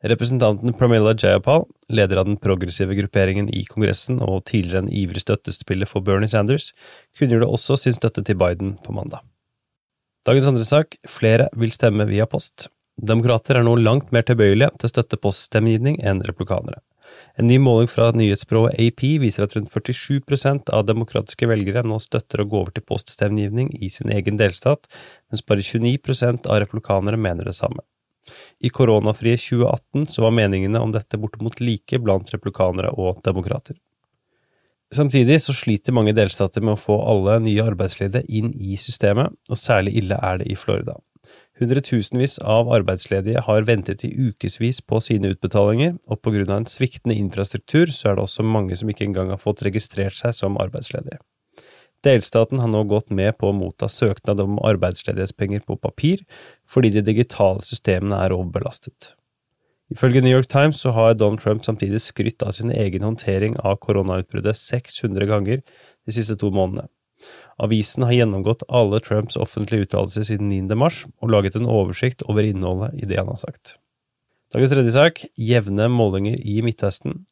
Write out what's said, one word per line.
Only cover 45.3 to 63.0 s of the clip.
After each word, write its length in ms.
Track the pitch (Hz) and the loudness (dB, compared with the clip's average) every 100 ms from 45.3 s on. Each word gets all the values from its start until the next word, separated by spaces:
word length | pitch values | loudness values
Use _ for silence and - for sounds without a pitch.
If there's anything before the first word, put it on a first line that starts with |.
utbetalinger, 640 | 95 - 107 101 113 156 170 _ | -2 -2 2 2 2 0 -2 _
og 160 | - | -4
på 120 | - 104 | -2 -2
grunn 140 | 95 | -2
av 120 | 98 | -2
en 80 | 113 | -4
sviktende 480 | - 127 - - 104 | -4 -4 -4 -4 -2
infrastruktur 720 | 98 82 98 101 - 151 170 | -2 -4 -6 -6 -2 0 0
så 180 | 135 107 | 0 -2
er 60 | 98 | 0
det 80 | 101 | -2
også 180 | - 110 | -2 0
mange 320 | 110 95 92 | 0 -2 -4
som 120 | 107 | -6
ikke 180 | 104 101 | -4 -4
engang 240 | 92 95 | -2 -4
har 80 | 95 | -4
fått 240 | - 101 101 | -4 -2 -2
registrert 520 | 101 - - 98 - | -4 -6 -6 -6 -4
seg 160 | 117 117 | -6 -4
som 240 | 98 101 | -4 -2
arbeidsledige. 600 | 95 - - - - - _ _ _ - _ _ _ _ | -4 -6 -8 -8 -10 -16 _ _ _ -20 _ _ _ _
Delstaten 560 | 143 127 - 113 113 135 | 4 4 4 0 2 0
har 80 | 117 | 0
nå 80 | 107 104 | 0 2
gått 220 | 104 - | 0 0
med 220 | 95 98 - | -2 0 0
på 140 | 101 | 0
å 20 | |
motta 320 | 101 92 - 104 | 0 -4 -6 -6
søknad 540 | - 113 98 - 101 | 0 -2 -2 -2 -2
om 140 | 98 104 110 | 0 0 0
arbeidsledighetspenger 960 | 98 90 90 - 98 95 - 98 101 - | 0 0 -4 -6 -6 -6 -6 -6 -6 -6
på 80 | - | -8
papir, 460 | - - 151 190 - - - _ _ | -8 -4 -2 -2 -6 -20 -20 _ _
fordi 240 | - 120 104 | 2 2 2
de 80 | 104 | 0
digitale 560 | 110 120 - 98 95 | 0 0 2 2 2
systemene 560 | - - - 92 98 98 95 | -6 -6 -2 0 0 -2 0
er 80 | |
overbelastet. 760 | 92 90 85 - - - _ - _ _ _ _ _ _ _ _ | -2 -4 -6 -6 -10 -16 _ -20 _ _ _ _ _ _ _ _
Ifølge 300 | - 131 127 127 | 0 4 6 6
New 80 | |
York 160 | 127 127 | 4 4
Times 320 | 139 151 143 | 2 2 2
så 140 | 135 113 | -2 4
har 180 | 113 | 4
Donald 300 | 113 104 107 | 6 2 2
Trump 180 | - 107 - | -2 -2 -2
samtidig 340 | 107 98 104 | -4 -2 -2
skrytt 400 | - - 107 - | -6 -4 -4 -2
av 140 | 98 101 | -6 -4
sin 160 | 113 | -4
egen 320 | 117 104 92 | -2 -2 -2